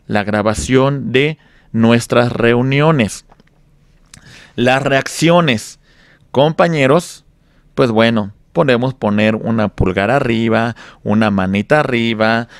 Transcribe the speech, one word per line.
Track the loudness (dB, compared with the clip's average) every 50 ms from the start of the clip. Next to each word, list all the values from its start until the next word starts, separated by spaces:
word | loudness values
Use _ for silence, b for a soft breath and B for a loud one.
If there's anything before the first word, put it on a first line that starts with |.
| b
la | -6 -4 -4 -2
grabación | -2 -2 -2 0 -2 -2 -2 -2 0 2 2 2 2 -2 -4 -4 -2 0
de | 0 0 0 -2 -6 b b b b b b
nuestras | b 0 2 4 2 2 0 0 0 0 0 0 0
reuniones. | 0 0 2 2 2 0 0 0 0 0 2 2 0 0 -2 -4 -10 -18 _ -20 _ _ _ _ _ _ _ _ _ _ _ _ _ _ _ -20 B B B B B B B B B
Las | 0 2 2 2 0
reacciones, | 0 0 0 -2 -4 -4 0 2 2 4 4 2 2 0 -2 -4 -10 -18 _ b b b b b b b b b b
compañeros, | -2 0 0 2 2 0 0 0 2 2 2 2 2 2 0 -4 -12 -20 _ _ _ _ _ _ _ _ _ _ _
pues | -2 0 0
bueno, | 2 2 2 2 2 0 -2 -6 -8 _ _ _
podemos | -2 -2 0 2 2 0 0 -2 -4
poner | -4 -4 -2 0 0 0 0 0
una | -2 -4 -4 -2 -2 -2 -4
pulgar | -2 -2 -2 -2 -2 -2 0 0
arriba, | 0 0 0 -2 -2 -2 0 0 0 0 -2 -4 -6 B B B B B B
una | -2 0 0 0 0
manita | 0 0 -2 0 -2 -2 0 0 0 0
arriba, | 0 0 -2 -2 -2 -2 -2 0 0 0 0 -2 -4 -6 B